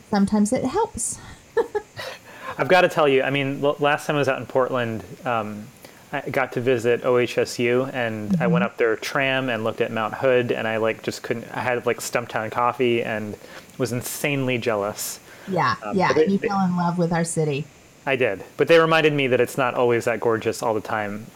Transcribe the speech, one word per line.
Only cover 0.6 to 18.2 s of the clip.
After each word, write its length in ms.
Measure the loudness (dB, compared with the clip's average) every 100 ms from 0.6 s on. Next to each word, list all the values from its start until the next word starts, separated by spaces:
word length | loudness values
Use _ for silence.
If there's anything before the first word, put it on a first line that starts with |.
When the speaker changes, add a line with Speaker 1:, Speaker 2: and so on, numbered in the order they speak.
Speaker 1:
helps. 560 | -2 0 -2 -4 -8 -8 -14 -20 -8 -4
<laughs> 1000 | -2 -4 -8 -14 -14 -14 -18 -18 -12 -6
Speaker 2:
I've 80 | 4
gotta 220 | 4 4
tell 200 | 4 4
you, 140 | 4
I 80 | 2
mean, 340 | 0 -2 0
l-, 120 | -2 2
last 280 | 2 0 0
time 100 | 0
I 20 |
was 100 | 0
out 120 | 0
in 60 | 0
Portland, 580 | 0 2 0 -2 -4 -10 -10
um, 440 | -4 -2 -4 -8 -14 -20 -20 -20 -10
I 160 | -8 -4
got 240 | -2 -2
to 80 | -2
visit 460 | 0 2 2 0 2
O 120 | 2
H 200 | 2 0
S 200 | -2 0
U, 240 | 0 2
and 520 | 0 -2 -4 -4 -2 0
I 80 | 2
went 160 | 2
Speaker 1:
Mm-hmm. 80 | 0
Speaker 2:
up 40 | 0
their 180 | 0 0
tram 520 | -2 -2 0 0 -2
and 140 | -2
looked 180 | -2 -2
at 120 | -2
Mount 220 | -2 -4
Hood, 360 | 0 2 4 2
and 160 | -2 -2
I, 80 | 0
like, 260 | 0 -2
just 180 | -6 -8
couldn't, 240 | -6 -8 -6 -6
I 40 |
had, 260 | -4 -2 -2
like, 140 | -2
Stumptown 500 | -2 -4 -4 -6 -4
coffee 520 | 0 0 2 2 2
and 340 | 0 -4 -6 -10 -14 -20 -16 -6
was 140 | -4
insanely 640 | -4 -6 -6 -4 -2 0 -2
jealous. 640 | 0 -2 -2 -6 -10 -12 -16 -18 -6
Speaker 1:
Yeah, 280 | -2 -2 -2
Speaker 2:
Um, 140 | -4 0
Speaker 1:
yeah, 120 | 2
Speaker 2:
but 80 | 4
they, 60 |
Speaker 1:
and 80 | 4
you 60 | 2
Speaker 2:
they 100 | 0
Speaker 1:
fell 160 | 0 0
in 100 | 0
love 220 | 0 0
with 140 | 0
our 120 | 0
city. 400 | -2 -2 -2 -2 -6 -14 -20 -10
Speaker 2:
I 120 | -2
did, 280 | 0